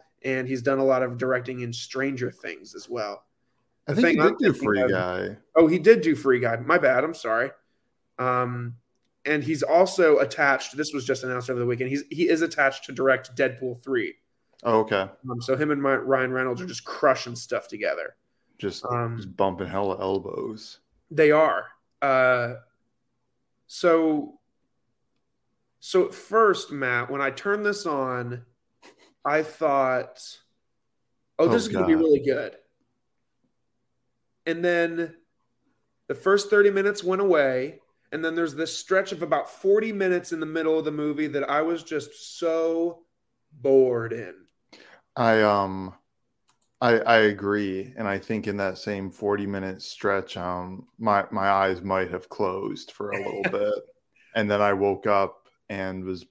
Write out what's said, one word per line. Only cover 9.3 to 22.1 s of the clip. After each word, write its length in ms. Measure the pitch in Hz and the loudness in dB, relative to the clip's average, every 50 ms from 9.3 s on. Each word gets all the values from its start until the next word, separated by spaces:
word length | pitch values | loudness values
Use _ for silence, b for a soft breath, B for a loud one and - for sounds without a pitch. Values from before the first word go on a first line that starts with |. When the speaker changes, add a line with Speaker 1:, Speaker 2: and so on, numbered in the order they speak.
| 151 147 139 | -2 0 0
Speaker 1:
he's 180 | 147 160 131 | -2 -2 -2
also 580 | 139 - 151 170 190 185 - - 175 156 147 - | 0 2 4 4 4 4 4 4 6 6 6 6
attached, 580 | 139 135 - - 147 139 135 127 - - - | 4 0 0 2 4 4 4 2 -2 -8 -8
this 160 | 139 151 - 143 | -6 -6 -4 -4
was 100 | 143 120 | -6 -2
just 200 | 131 131 120 131 | -2 -4 -4 -4
announced 260 | 127 127 123 120 135 | -6 -6 -6 -4 -4
over 100 | 131 120 | -4 -2
the 60 | 120 | -2
weekend, 240 | 123 123 120 127 127 | -2 -2 -2 -4 -4
he's, 160 | 139 143 143 - | -4 -6 -6 -8
he 200 | 160 151 170 - | -4 -2 2 2
is 120 | 165 160 | 2 2
attached 440 | 170 165 - - 139 135 135 - - | 0 -2 0 2 2 2 0 -2 -12
to 80 | - 135 | -12 -6
direct 420 | 135 135 135 131 127 131 - 123 | 0 2 2 2 2 -2 -10 -2
Deadpool 480 | 139 139 127 123 - 131 127 120 123 - | 0 0 0 0 -4 -8 -8 -8 -8 -6
three. 320 | 135 131 120 101 78 - _ _ _ _ _ _ _ _ _ - | -4 -2 -2 -2 -4 -8 _ _ _ _ _ _ _ _ _ 0
Speaker 2:
Oh, 160 | 120 113 110 | 2 4 4
okay. 300 | 107 110 107 98 95 98 - _ - 131 | 4 4 0 0 0 -2 -8 _ -10 -8
Speaker 1:
Um, 120 | 120 120 | -8 -8
so 160 | 120 - 131 | -2 -2 0
him 140 | 131 151 151 | 0 0 0
and 100 | 147 139 | 0 0
my, 140 | 139 139 135 | 2 0 0
Ryan 360 | 110 - 127 135 131 131 127 | 0 2 0 0 0 0 -2
Reynolds 300 | 127 127 131 131 120 107 | -2 -2 -2 -2 -4 -6
are 40 | - | -6
just 200 | 185 113 - - | -10 -10 -12 -12
crushing 500 | - - - - 139 127 - - 120 120 | -12 -6 2 2 2 2 2 -2 -10 -12
stuff 320 | 120 - - 123 107 - | -14 -8 -6 -6 -6 -6
together. 480 | - - 104 104 85 69 82 78 - - _ _ _ _ _ _ _ _ | -8 -10 -6 -4 -4 -4 -4 -8 -12 -14 _ _ _ _ _ _ _ _
Speaker 2:
Just, 280 | _ - 98 87 - - | _ -8 -8 -8 -8 -8
Speaker 1:
Um, 320 | 120 123 120 117 113 117 | -6 -4 -4 -4 -4 -6
Speaker 2:
just 180 | 113 104 95 90 | -10 -12 -14 -2
bumping 320 | - 98 98 92 87 95 | 0 0 0 0 -4 -8
hella 320 | 87 - 98 101 98 92 92 | -6 -4 -4 -2 -2 -4 -4
elbows. 800 | 95 95 98 98 - 98 - - - 113 110 107 - - - _ _ _ _ _ _ _ | -2 -2 -2 -2 -4 -6 -8 -8 -8 -8 -10 -12 -16 -20 -20 _ _ _ _ _ _ _
Speaker 1:
They 200 | 160 147 156 151 | 0 4 4 6
are. 340 | 151 151 160 143 95 95 - - - _ _ _ _ _ | 6 4 4 2 0 -2 -6 -10 -18 _ _ _ _ _
Uh, 540 | - 139 | 0 2